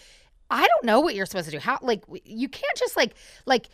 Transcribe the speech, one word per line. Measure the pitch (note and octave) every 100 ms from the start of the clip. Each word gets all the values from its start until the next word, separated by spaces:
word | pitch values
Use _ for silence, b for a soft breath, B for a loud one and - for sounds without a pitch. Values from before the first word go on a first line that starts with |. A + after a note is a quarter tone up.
| b b b _ _
I | B3+ G4
don't | E5+ A#3+
know | A3
what | D#4+ G3+
you're | F#3+
supposed | F#3+ D#3+
to |
do. | D3
How, | G3 C4+
like, | B3 G3+
w-, | - C3+ -
you | A3 C#4
can't | - C#5+ D5
just, | B4 -
like, | B3 - B B -
like, | B3+ -